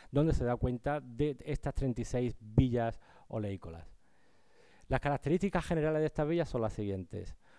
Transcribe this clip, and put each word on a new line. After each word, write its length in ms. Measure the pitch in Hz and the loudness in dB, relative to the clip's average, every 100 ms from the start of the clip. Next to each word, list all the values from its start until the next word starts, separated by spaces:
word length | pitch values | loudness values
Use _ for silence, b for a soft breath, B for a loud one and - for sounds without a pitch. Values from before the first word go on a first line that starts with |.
| B | B
donde 220 | 139 160 | 2 4
se 120 | 151 120 | 4 2
da 100 | 120 | 0
cuenta 460 | 127 123 - 147 | 0 0 -2 -4
de 340 | 127 117 147 139 | -4 -2 -2 -2
estas 300 | - 139 143 | -4 -4 -4
treinta 260 | - 135 120 | -2 -2 -2
y 60 | 117 | -2
seis 320 | 123 123 - | 0 0 -4
villas 640 | 110 110 131 120 117 - B B B | 0 4 4 4 0 -4 B B B
oleícolas. 580 | 113 104 98 85 82 80 - b b b b b b b b b | -4 -4 -6 -8 -14 -16 -20 b b b b b b b b b
Las 140 | 131 | -2
características 640 | 143 139 143 175 196 180 - | 0 0 0 2 2 0 0
generales 340 | 165 151 156 | 0 2 2
de 60 | 156 | 2
estas 200 | - 151 | 0 0
villas 220 | 170 156 | 0 0
son 140 | 123 | 0
las 100 | 110 | -2
siguientes. 640 | - 101 95 90 98 95 - b | -2 -4 -4 -6 -10 -10 -12 b